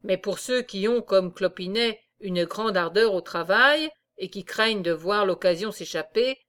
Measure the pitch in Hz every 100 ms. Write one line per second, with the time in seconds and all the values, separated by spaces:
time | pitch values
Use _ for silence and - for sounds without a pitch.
0 | 196 185 202 180 - 254 240 196 208 240
1 | 214 190 180 - 185 190 180 208 233 214
2 | _ _ 202 180 170 - 220 185 170 180
3 | 226 185 - 170 165 208 269 302 311 -
4 | _ - 190 196 180 - 220 208 170 160
5 | 170 208 196 170 185 170 214 - 160 165
6 | 156 220 254 269